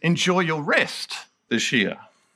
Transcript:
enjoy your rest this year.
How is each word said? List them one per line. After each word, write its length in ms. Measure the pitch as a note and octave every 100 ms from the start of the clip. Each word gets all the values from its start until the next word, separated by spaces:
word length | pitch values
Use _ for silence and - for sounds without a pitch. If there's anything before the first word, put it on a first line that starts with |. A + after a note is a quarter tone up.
enjoy 380 | E3 E3+ F3+ F3+
your 220 | E3 D#3+
rest 520 | D#3 D4 - - - - - _ -
this 240 | A2+ -
year. 240 | B2+ F#2 - - _ _